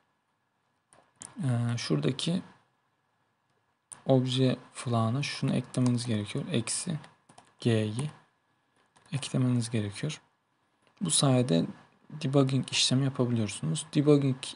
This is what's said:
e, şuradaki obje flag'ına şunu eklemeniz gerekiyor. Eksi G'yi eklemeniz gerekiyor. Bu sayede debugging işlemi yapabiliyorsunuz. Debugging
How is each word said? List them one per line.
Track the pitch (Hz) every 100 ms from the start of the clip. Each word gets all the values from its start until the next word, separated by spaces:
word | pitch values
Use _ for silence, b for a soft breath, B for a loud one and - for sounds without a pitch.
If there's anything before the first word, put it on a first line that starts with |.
| _ _ _ _ _ _ _ _ _ - _ _ - -
e, | 143 120 117 120
şuradaki | - 151 143 127 - 175 - - _ _ _ _ _ _ _ _ _ _ _ _ _ - -
obje | 131 127 127 131 - -
flag'ına | - - 117 113 127
şunu | 147 - 135 131
eklemeniz | 127 - 123 120 120
gerekiyor. | 107 104 139 -
Eksi | 139 117 - - 156 - _ _ - _ _
G'yi | 123 113 107 110 151 - _ _ _ _ _ _ _ _ _
eklemeniz | 135 - 139 127 123 117
gerekiyor. | 117 104 101 151 151 _ _ _ _ _ _ _ _
Bu | 175
sayede | - 143 127 123 82 - - - _ _
debugging | 151 147 139 131 135 -
işlemi | - - 131 139
yapabiliyorsunuz. | 135 120 120 104 - 151 160 -
Debugging | 151 143 147 139 131 -